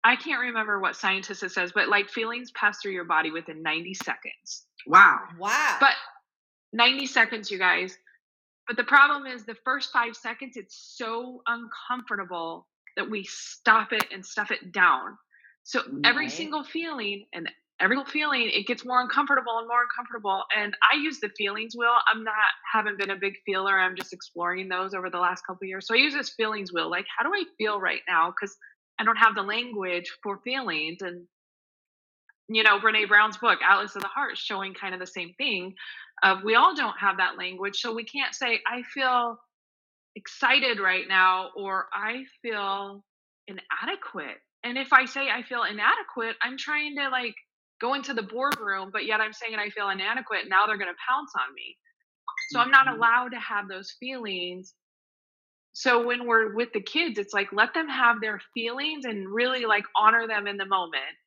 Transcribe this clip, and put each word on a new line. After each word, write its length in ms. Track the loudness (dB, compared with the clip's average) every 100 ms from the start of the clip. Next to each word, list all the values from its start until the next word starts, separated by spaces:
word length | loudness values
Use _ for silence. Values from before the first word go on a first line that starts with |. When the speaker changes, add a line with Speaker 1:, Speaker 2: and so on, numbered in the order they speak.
Speaker 1:
I 120 | 4 2
can't 240 | -2 -4
remember 380 | -2 -2 -2 0
what 160 | -2 -2
scientist 460 | -2 -2 -6 -8
it 100 | -6
says, 200 | -4 -2
but, 160 | 0 2
like, 220 | 2 0
feelings 400 | -4 -4 -6 -10
pass 300 | -2 -2 0
through 100 | -8
your 120 | -6
body 260 | 0 0 0
within 320 | -4 -10 -8
ninety 320 | -4 -4 -6
seconds. 720 | -8 -8 -8 -10 -18 -16 -18 _ -20 6
Speaker 2:
Wow. 340 | 10 10 8 -4 -8
Speaker 3:
Wow. 400 | -2 2 2 4
Speaker 1:
But 140 | 4 4 -8 -20 _ _ _ _ _
ninety 320 | 4 4 4 0
seconds, 440 | 2 2 0 -8
you 80 | 0
guys. 380 | 2 2 -2 -10 _ _ _ _ _ _ -8
But 100 | -4
the 80 |
problem 420 | 4 8 8 4 -4
is 180 | -12 -12
the 80 | -8
first 260 | -2 -2 0
five 220 | 0 0 -4
seconds, 400 | -10 -10 -12 -14
it's 180 | -16 -20 -20 -10
so 460 | -6 -6 -8 -8 -4
uncomfortable 1200 | -4 -6 -14 -8 -8 -6 -6 -6 -6 -6 -8 _ _ -12 -8
that 140 | -4
we 140 | -6
stop 680 | -8 -14 -14 -2 6 6 4
it 140 | -2 -2
and 120 | -4
stuff 260 | -10 -8 -4
it 180 | -6 -4
down. 460 | 6 6 6 0 -12 _ _ -20 _
So 180 | -4 -4 -4 2
every 220 | 4 4 -2
Speaker 3:
Right. 60 |
Speaker 1:
single 300 | -4 -6 -6
feeling 640 | -6 -8 -6 -6 -6 -8 -10
and 160 | -12 -12 -14 _ 0
every 160 | 2 2
single 140 | -2
feeling, 380 | -2 0 0 0
it 180 | -2 -2
gets 160 | -6
more 160 | 0 0
uncomfortable 560 | 2 0 4 2 2 -4
and 80 | 0
more 160 | 0
uncomfortable. 640 | 0 -4 -8 -6 -2 -2 0 -2
And 180 | -2 4 4
I 40 | 6
use 220 | 0 -4
the 80 | -8
feelings 460 | -4 -4 -4 -8 -2
wheel. 180 | 2 4 4
I'm 160 | 0
not, 100 | -2 0 0 0 -2
haven't 260 | 0 0 -2
been 120 | -4
a 60 | -2
big 200 | -4 -4
feeler. 340 | -4 -2 2 2
I'm 160 | 2 -2
just 160 | -10
exploring 560 | -12 -16 -6 -4 -4 -4
those 260 | -4 -4
over 160 | -6 -6
the 80 | 0
last 260 | 0 -2
couple 200 | -10 -12
of 40 | -10
years. 180 | -10 0
So 60 |
I 40 | 4
use 160 | 4
this 160 | 0 -6
feelings 420 | -4 -4 -2 -4
wheel. 160 | -4 -2
Like, 180 | -4 -6 -4
how 60 |
do 100 | -2
I 100 | -2 -4 _
feel 200 | -2 -2
right 200 | -2 -4 0
now? 220 | 2 2
'Cause 240 | -2 -10 -12 -20 _ _ -2
I 40 |
don't 120 | 0 4
have 180 | 4
the 80 | 4
language 680 | -4 -4 -6 -6 -4 -4 -6 -10
for 160 | -8 -8
feelings. 640 | -6 -6 -4 -4 -4 -8
And, 240 | -10 -10 -18 _ _ _ _ _ _ _ _ _ _ _ -4
you 140 | 4
know, 160 | 6 6
Brené 300 | 4 2 6
Brown's 280 | 6 6 2
book, 220 | 2 4
Atlas 360 | 4 4 2 -6
of 60 |
the 60 | -6
Heart, 260 | -4 -4
is 40 | -6
showing 340 | -6 -6 -8
kind 220 | -8 -10
of 60 | -8
the 60 | -10
same 280 | -10 -12
thing 400 | -6 -4 -4 -6 -12 -16 -16 -18 2
of 220 | 2 4
we 100 | 4
all 220 | 6 6 4
don't 200 | -4 0
have 180 | 0 2
that 200 | 0 -2
language. 440 | -10 -6 -6 -4
So 120 | -6
we 120 | -6
can't 300 | -8 -6 -6 -4
say, 260 | -2 0 -2
"I 180 | -6
feel 580 | -8 -2 2 2 0 -6 _ _ _ _ _ _ _ -18
excited 640 | -18 0 4 4 4 2
right 300 | 2 0 2
now," 420 | 6 6 4 -2 -6
or, 320 | -2 -2 -2
"I 320 | -6 -6 -8 -12 _
feel 640 | -6 -4 -2 -4 -6 -14 _ _ _ _ -16
inadequate." 920 | -16 -8 -6 -4 -6 -10 -10 -12 -14 _ _
And 160 | -8 -6
if 140 | 4
I 140 | 4 4
say, 220 | -4 -2
"I 140 | -4
feel 220 | -4 -4
inadequate," 720 | -4 0 2 2 -2 -6 -6 -4
I'm 160 | -6 -4
trying 380 | -4 -4 -4 -4
to, 120 | -2
like, 260 | -2 -4 -10 _ _ _ _
go 140 | -4
into 200 | -2 -4
the 80 | -6
boardroom, 680 | -6 -4 -2 -2 -4 -6 -4
but 120 | -6 -2
yet 140 | 0
I'm 120 | 0
saying, 240 | -4 -8 -6
"I 140 | -6
feel 180 | -4 -4
inadequate." 560 | -2 -4 -4 -4 -6 2
Now 180 | 4 4
they're 100 | 0
gonna 160 | -4 -6 -2
pounce 240 | -2 -2
on 180 | -6 -6
me. 220 | -8 -20 -20 _ _ _ _ -12 -10 -6
So 100 | 0
I'm 100 | 6
not 160 | 8 6
Speaker 2:
Mm-hmm. 100 | 4
Speaker 1:
allowed 320 | 4 4 0
to 80 | -8
have 260 | -6 -6 -6
those 220 | -10 -12 -14
feelings. 760 | -10 -8 -6 -6 -6 -10 -16 _ _ _ _ _ _ _ _ _ _
So 340 | -4 2 4 2
when 200 | -2 2
we're 280 | 2 2
with 180 | -2 -4
the 80 | -4
kids, 380 | -4 -2 -2 -4
it's 160 | -4
like, 180 | -4 -2
let 220 | 0 2
them 140 | 0 -4
have 320 | 2 2 2
their 180 | -2 -6 -10
feelings 500 | -8 -6 -4 -6 -6
and 240 | -8 -8 -6
really, 380 | 0 0 0 2
like, 180 | 0 2 4
honor 320 | 6 4 2
them 180 | -2 -4
in 100 | -6
the 80 | -2
moment. 500 | -2 0 -6 -6 -14